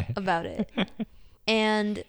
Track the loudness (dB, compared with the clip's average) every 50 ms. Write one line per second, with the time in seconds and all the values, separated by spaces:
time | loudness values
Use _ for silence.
0 | -2 -2 -2 -2 0 0 0 0 0 -4 -4 -4 -4 -4 -2 -2 -2 -2 -4 -10
1 | -10 -10 -12 -20 -20 -20 -16 -6 0 2 2 4 4 4 4 2 2 0 -2 -4
2 | -6